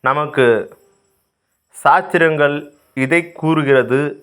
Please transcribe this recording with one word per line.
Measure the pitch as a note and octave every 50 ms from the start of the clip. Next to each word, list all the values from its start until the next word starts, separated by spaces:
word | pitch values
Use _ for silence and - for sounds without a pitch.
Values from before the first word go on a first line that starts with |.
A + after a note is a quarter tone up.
| -
நமக்கு | C3 C3+ D3 D3+ D3 - - B2+ A#2+ A#2 G#2+ F#2+ - - _ _ _ _ _ _ _ _ _ _ _ _ _ _ _ _ _ _ _ _
சாஸ்திரங்கள் | - - C#3+ C3 F#3 F3+ F3+ - F3 E3 D#3+ D#3 D3 D3 C#3+ D3 D3 D3 - _ _ _ _ _ C3
இதை | C3 C3 D#3 E3+ E3+ E3
கூறுகிறது | - - - D#3 D#3+ D#3 D3 C3+ C#3 C3 A#2+ A#2 B2 C3+ D3 D3 C#3+ -